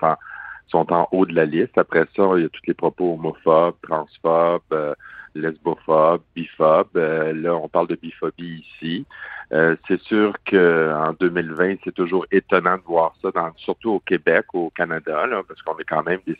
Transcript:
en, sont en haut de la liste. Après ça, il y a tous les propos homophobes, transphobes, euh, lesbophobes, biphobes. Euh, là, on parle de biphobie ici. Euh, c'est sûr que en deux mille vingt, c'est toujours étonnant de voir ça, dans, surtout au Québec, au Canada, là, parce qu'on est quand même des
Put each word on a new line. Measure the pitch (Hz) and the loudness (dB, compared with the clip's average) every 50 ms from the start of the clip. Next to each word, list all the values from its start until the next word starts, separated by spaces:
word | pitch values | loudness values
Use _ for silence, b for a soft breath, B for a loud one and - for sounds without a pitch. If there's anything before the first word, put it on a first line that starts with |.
en, | 82 80 76 B B B B B B B B B B _ | 0 0 0 B B B B B B B B B B _
sont | - 85 80 - | 0 0 2 2
en | 87 85 82 - | 2 2 2 2
haut | 92 92 95 | 2 2 2
de | 85 85 | 2 2
la | 82 80 | 0 0
liste. | 76 76 85 110 - - | 2 2 -2 -2 0 0
Après | 92 87 - - 82 80 - - | 0 0 2 2 0 0 0 0
ça, | - 98 95 92 | 0 2 2 4
il | 87 | 2
y | 82 | 0
a | 76 | 0
tous | - - - - | -4 -8 -6 -6
les | 85 | -6
propos | - - 80 - - 90 87 82 | -2 -2 -4 -2 -2 -4 -4 -4
homophobes, | 80 80 80 76 - - 82 80 80 85 85 82 _ | -4 -6 -6 -6 -2 2 4 4 4 4 2 0 _
transphobes, | - - 82 78 76 - - - - 82 82 82 85 85 87 87 _ - | -8 -4 -4 -4 -4 -6 -12 -6 -2 0 2 2 2 2 0 -2 _ -4
euh, | 80 78 76 73 76 B B B B B B B B | -4 -4 -4 -4 -6 B B B B B B B B
lesbophobes, | 78 78 82 78 _ - 85 78 - - - 78 78 78 82 85 82 _ _ - | -6 -6 -6 -6 _ -4 -6 -6 -4 -2 2 4 4 4 4 2 0 _ _ -12
biphobes. | 85 85 - - - 80 78 78 90 101 _ - | -12 -12 -10 -4 0 2 4 4 4 2 _ -2
Euh, | 90 80 78 80 80 78 78 | -2 0 0 0 -2 -2 -4
là, | 78 80 80 85 85 | -4 -4 -2 -2 -2
on | 82 76 76 | -2 -4 -2
parle | - 87 85 87 | -2 -2 -2 -2
de | 85 | -4
biphobie | - - 82 - - 85 80 - - 87 87 82 80 - - - - | -8 -8 -14 -12 -8 -8 -8 -8 -8 -14 -12 -14 -14 -16 -20 -20 -12
ici. | 80 82 85 104 - B B B B B B B B B - | -8 -6 -6 -6 -8 B B B B B B B B B 0
Euh, | 78 80 82 80 - _ - | 2 2 2 2 0 _ -4
c'est | 95 85 | -4 -4
sûr | - - 113 107 107 104 98 - - | -2 -2 0 2 2 0 0 -4 -6
que | - 107 95 90 87 82 80 80 78 78 | 2 4 4 6 6 4 4 2 0 0
en | 76 78 80 80 | -2 -2 -2 -2
deux | - 92 87 | 0 -2 0
mille | 85 87 82 80 | 0 -2 -4 -4
vingt, | 78 78 90 95 98 - | -2 -2 0 0 0 -4
c'est | - 92 - | -6 -10 -4
toujours | - 92 85 90 92 82 - | -4 -4 -2 -2 -4 -2 0
étonnant | 98 95 - - 98 90 85 87 92 | 0 0 0 2 0 2 2 2 -2
de | 92 | -2
voir | - 85 85 82 82 80 - _ | -4 -2 0 0 0 0 -2 _
ça, | - 95 | -6 -4
dans, | - 90 82 82 82 | -2 -2 -4 -4 -6
surtout | - - - 92 _ - 113 | -12 -8 -8 -8 _ -4 -4
au | 104 92 | -4 -2
Québec, | - - 95 85 - 85 82 98 107 _ | -2 -2 -2 0 2 2 2 2 0 _
au | - 90 85 80 | -4 -4 -4 -4
Canada, | - - 87 85 82 80 78 80 78 76 110 | -4 -4 -4 -4 -4 -8 -6 -4 -4 -2 -2
là, | 127 120 98 90 - | -2 -4 -6 -6 -10
parce | 80 - | -16 -16
qu'on | - 82 80 80 | -10 -10 -10 -8
est | 80 | -6
quand | - 80 78 | -4 -4 -4
même | 78 85 90 95 - | -2 -2 -4 -4 -4
des | - 80 - | -8 -10 -10